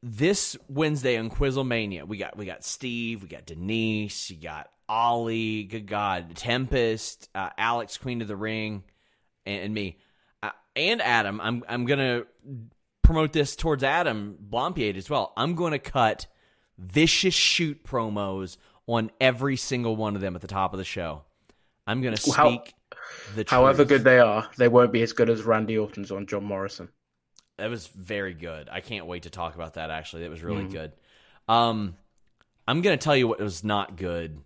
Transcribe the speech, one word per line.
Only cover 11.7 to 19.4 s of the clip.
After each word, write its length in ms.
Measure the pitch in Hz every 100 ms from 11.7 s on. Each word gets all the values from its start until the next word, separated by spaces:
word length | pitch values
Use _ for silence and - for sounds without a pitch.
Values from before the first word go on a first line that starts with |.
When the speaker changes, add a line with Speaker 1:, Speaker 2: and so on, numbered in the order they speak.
| 123 120
Speaker 1:
gonna 380 | 143 131 120 117 _ 131 131 113 _ _ _
promote 300 | - 165 156
this 220 | 156 143
towards 300 | - 165 143
Adam 520 | 135 156 175 110 104 98 104
Blampied 460 | 113 147 160 110 95
as 120 | 92
well. 240 | 143 101 -
I'm 180 | 127
gonna 240 | 170 175 147
cut 480 | - 135 117 - - _ _ _ _ _
vicious 580 | 92 117 165 - 190
shoot 500 | 165 - - 165 147
promos 720 | - 131 113 104 101 95 95 - _ _ -
on 200 | 117 113 _
every 360 | 131 120